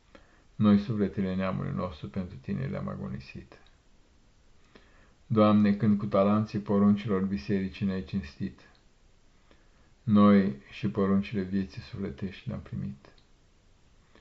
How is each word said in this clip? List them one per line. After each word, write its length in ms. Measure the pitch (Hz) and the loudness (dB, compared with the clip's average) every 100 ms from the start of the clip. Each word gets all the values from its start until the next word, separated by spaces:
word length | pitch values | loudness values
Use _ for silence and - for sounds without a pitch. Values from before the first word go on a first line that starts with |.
| _ - _ _ _ - | _ -20 _ _ _ 0
noi, 220 | 107 101 | 4 4
sufletele 580 | 110 107 95 104 95 92 | 4 -2 -2 -2 -4 -2
neamului 360 | 95 95 92 92 | -4 -4 -6 -6
nostru, 320 | 90 - 98 | -6 -8 -10
pentru 280 | 98 90 95 | -10 -10 -12
Tine 240 | - 98 92 | -8 -6 -6
le-am 220 | 95 98 | -6 -8
agonisit. 760 | 98 50 - - - - - - _ _ _ _ _ _ _ _ - _ - _ - _ _ _ | -10 -10 -10 -12 -16 -18 -20 -20 _ _ _ _ _ _ _ _ -20 _ -20 _ -20 _ _ _
Doamne, 460 | 110 107 104 104 | 4 6 6 4
când 240 | 101 110 101 | 4 2 2
cu 80 | 101 | 0
talenții 540 | 101 101 107 110 104 | 2 4 2 -2 -6
poruncilor 600 | 101 101 101 104 113 95 | -2 2 4 2 0 -2
bisericii 640 | 95 98 - 98 95 - 101 | -2 -4 -4 -4 -4 -4 -4
ne-ai 180 | 95 | -4
cinstit, 560 | - 98 - - - - - _ _ _ _ _ _ _ _ - _ _ _ _ | -6 -8 -8 -10 -10 -10 -20 _ _ _ _ _ _ _ _ -20 _ _ _ _
noi 520 | - 104 104 101 95 - - | 2 6 8 8 4 -2 -12
și 200 | - 104 | -6 -4
poruncile 520 | 104 98 98 101 101 | 0 2 2 0 -4
vieții 400 | 92 98 95 - | -4 -4 -4 -10
sufletești 680 | - 98 95 - 95 - - | -14 -10 -10 -8 -10 -10 -10
le-am 140 | 95 | -10
primit. 520 | - 95 98 101 - - _ _ _ _ _ _ _ _ _ _ | -8 -8 -8 -10 -18 -20 _ _ _ _ _ _ _ _ _ _